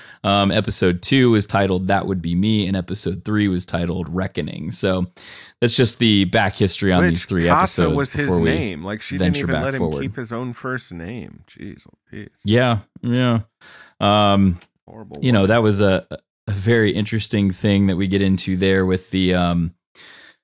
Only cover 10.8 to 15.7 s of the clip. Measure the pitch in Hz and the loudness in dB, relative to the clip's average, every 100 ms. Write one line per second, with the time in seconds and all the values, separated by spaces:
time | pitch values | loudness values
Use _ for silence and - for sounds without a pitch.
10.8 | - 87 85 120 78 - - - 98 - | -10 -14 -12 -12 -14 -18 -20 -18 -18 -18
11.8 | - _ _ - 104 - 101 117 123 113 | -20 _ _ -18 -18 -10 0 2 2 0
12.8 | - - 120 120 123 117 107 _ - - | -4 -10 -4 0 0 0 -4 _ -20 -20
13.8 | - - 101 104 104 101 98 87 - _ | -20 -4 2 4 4 4 4 2 -6 _
14.8 | - 113 107 73 127 117 98 117 107 | -20 -20 -18 -4 2 4 4 4 2